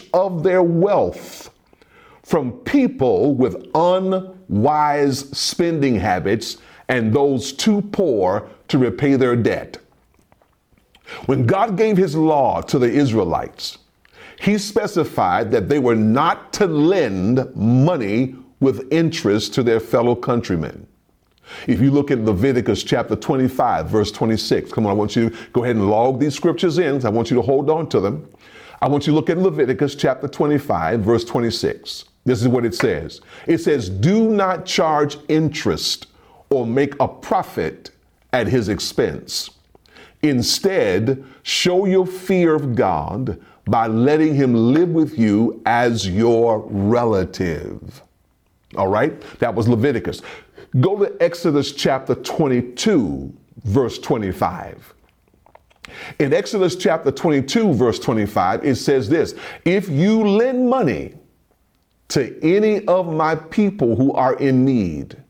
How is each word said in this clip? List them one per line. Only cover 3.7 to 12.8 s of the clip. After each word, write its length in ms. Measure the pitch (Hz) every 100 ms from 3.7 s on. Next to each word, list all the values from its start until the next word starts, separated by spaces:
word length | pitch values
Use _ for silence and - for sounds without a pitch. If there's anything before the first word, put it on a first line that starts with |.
| 151
unwise 1500 | 175 185 190 185 185 - - 101 131 151 151 143 143 127 - -
spending 580 | - - 170 160 139 107
habits 640 | 104 90 95 107 - - - - -
and 260 | 127 110
those 380 | 143 143 131 -
too 300 | - 226 208
poor 680 | 202 - 180 110 90 104 - - -
to 80 | 143
repay 380 | 123 - 143 135
their 200 | 127 120
debt. 420 | 110 82 - - - _ _ _ _ _ _ _ _ _ _ _ - - -
When 200 | 131 117
God 320 | 190 233 190
gave 200 | 220 190
his 180 | 190 151
law 460 | 156 147 120 85
to 180 | -
the 100 | 143